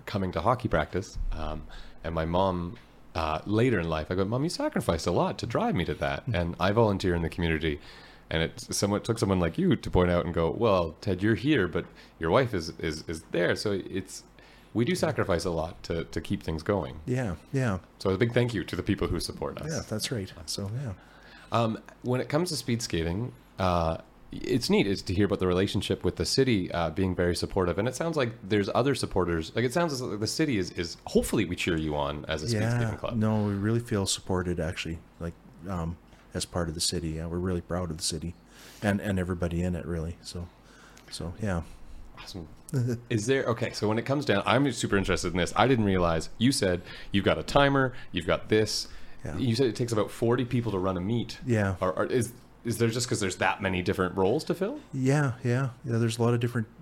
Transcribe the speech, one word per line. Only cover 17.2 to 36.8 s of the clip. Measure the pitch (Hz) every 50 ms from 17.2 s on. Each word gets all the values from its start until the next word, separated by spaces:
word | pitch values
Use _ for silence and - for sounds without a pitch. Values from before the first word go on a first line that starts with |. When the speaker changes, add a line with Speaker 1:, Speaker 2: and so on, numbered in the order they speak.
| 131 107 85 - - - -
Speaker 2:
yeah. | 135 131 120 98 90 - - - -
Speaker 1:
So | - 101
a | 190 190
big | - 117 120
thank | 123 120 123 120
you | 98 78
to | - -
the | 87 -
people | - 101 - 92 85
who | 87 82
support | - - - - 73 71 - -
us. | - 151 160
Speaker 2:
Yeah, | 127 - -
that's | 113 107 - -
right. | 139 113 95 92 - - 85
So, | - - - 101 98 107 127 147
yeah. | 123 92 - - - - - - - - - - - -
Speaker 1:
Um, | 113 117 110 110 - - - - - -
when | 120 127 127
it | 127 -
comes | - 151 175 175
to | 165
speed | 120 - - 117 117 120
skating, | - - 85 82 82 85 98 120 123 - - - - - -
uh, | 95 92 90 87 82 82 82 - - - - - - - -
it's | - - - - 131 - -
neat | 190 214 147 98
is | 98 - -
to | - 95
hear | 85 104
about | 95 98 90
the | 95
relationship | 90 87 90 98 98 - - - - 98 - -
with | 92 -
the | - 82
city, | - - - 135 131 117 101 90 - -
uh, | 85 85 80
being | 80 92 95 92 90
very | 87 90 87 87
supportive. | - - 85 - 101 92 90 85 90
And | 104
it | 123 127
sounds | - 160 170 160
like | 151 131 117 113 - -
there's | 95 110 104 101 - -
other | 104 123 139 135
supporters. | 127 - 95 - 98 90 87 85 82 80 - -
Like, | 117 117
it | 127 120
sounds | 175 170 170 143 123 127
like | 107 92 104
the | 107
city | 107 - - 160 151 123 101
is, | 90 87 -
is, | - 87 85 - - -
hopefully | - - 220 240 - - 135 101
we | 80 87
cheer | - - - 87
you | 80 78 78 73
on | 73 71 71 73 73 -
as | - 80 80 80
a | 123
speed | 117 107 107
Speaker 2:
Yeah, | 113 120
Speaker 1:
skating | 120 117 110 110 107
club. | - - -
Speaker 2:
no, | 113 107 110 110 107 104
we | 104 101
really | 98 98 107 117 120
feel | 120 - 113 101 98
supported, | - - - - - 98 90 92 90 90 85
actually, | 80 78 90 - - 80 82 82 - - - -
like, | 80 85 85 - - - - - 82 90
um, | 98 87 82 82 85 - - - - - - - -
as | 90 87
part | - - 90 87 82
of | 78
the | 85